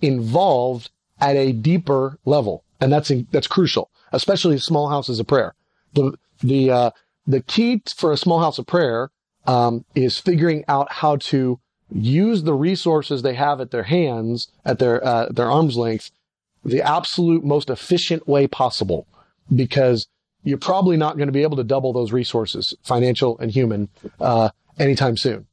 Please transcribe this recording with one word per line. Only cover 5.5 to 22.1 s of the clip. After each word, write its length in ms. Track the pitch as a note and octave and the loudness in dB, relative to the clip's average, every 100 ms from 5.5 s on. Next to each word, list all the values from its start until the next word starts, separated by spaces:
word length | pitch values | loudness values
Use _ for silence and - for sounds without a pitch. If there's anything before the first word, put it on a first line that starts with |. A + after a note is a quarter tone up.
| - _ _ _ | -6 _ _ _
The, 240 | D3 C3+ - _ _ | 0 0 -4 _ _
the, 300 | B2+ C3+ C3 | 0 2 4
uh, 200 | B2 A#2+ - _ _ - | 4 2 -2 _ _ -2
the 140 | C3+ | -2
key 380 | - - A#3 A#3+ | 0 0 2 0
t-, 140 | - - | -4 -4
for 160 | E3+ | 0
a 60 | C#3+ | 0
small 220 | F3 E3 | 2 2
house 180 | D#3+ - | 0 -4
of 80 | A#2+ | -2
prayer, 460 | F3 C#3+ A2+ C#3 _ _ _ - | 0 0 0 -6 _ _ _ 0
um, 400 | B2 A#2+ A#2 - C#3+ | 2 2 0 -4 -2
is 220 | B2+ - | 0 0
figuring 460 | - E3 E3+ D3+ - | 0 2 2 0 0
out 240 | C#3 C#3 | -2 -2
how 260 | - D3+ D3 | 0 0 0
to 420 | - C#3 B2+ B2 _ _ _ | 0 0 0 -2 _ _ _
use 500 | - A2 D3 G#3+ A3 | -4 0 2 2 0
the 100 | D#3+ | 0
resources 680 | C#3 E3 F#3 E3+ D#3 C#3 C#3 | 0 0 0 0 0 0 -2
they 120 | C3 | -2
have 260 | B2 C#3+ C#3 | 0 -2 -2
at 120 | B2+ | -4
their 120 | A#2+ | -6
hands, 640 | G#2 F3 D#3 A#2 A2+ A#2+ - _ - | 0 0 0 -2 -4 -4 -8 _ -4
at 140 | B2 | 0
their, 260 | B2 A#2 B2+ | 2 2 0
uh, 220 | A#2 A#2 | 0 -2
their 220 | A#2+ A#2+ | -2 0
arm's 260 | D3 D#3+ A#2 | 2 2 0
length, 320 | A#2 A2 - _ _ _ _ _ | -2 -4 -8 _ _ _ _ _
the 180 | - B2 | -4 0
absolute 600 | D3+ D#3+ - - E3+ E3 | 0 -2 -2 -2 2 2
most 260 | D3 D3 - | 2 -2 -2
efficient 580 | A#2+ - F3 - E3 - | -8 -2 -2 0 -4 0
way 200 | C#3+ C#3 | 2 2
possible, 600 | - B2+ - G2 E2 - _ _ _ - | 0 -2 -2 -4 -4 -8 _ _ _ -2
because 540 | B2+ B2+ C#3 B2+ A#2 - _ _ _ | 0 0 2 2 2 -4 _ _ _
you're 140 | - C#3 | -6 -4
probably 400 | F3+ F#3+ F#3 E3 | 0 2 2 2
not 200 | D3+ D#3 | 0 -2
gonna 140 | C#3+ | -2
be 120 | C#3 | 0
able 140 | D3+ C#3 | 0 -2
to 60 | |
double 300 | A#2 C3+ B2+ | -2 -2 0
those 180 | B2 A2+ | -2 -2